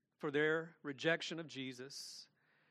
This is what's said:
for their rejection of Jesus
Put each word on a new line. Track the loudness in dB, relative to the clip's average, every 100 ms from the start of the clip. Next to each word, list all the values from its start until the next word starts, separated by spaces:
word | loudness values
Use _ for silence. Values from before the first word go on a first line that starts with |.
| _ -4
for | 0
their | 4 6 4 0 -8
rejection | -8 0 2 2 0 -6
of | -6
Jesus | -6 -6 -8 -12 -10 -12 -14 -18 _ _ _ _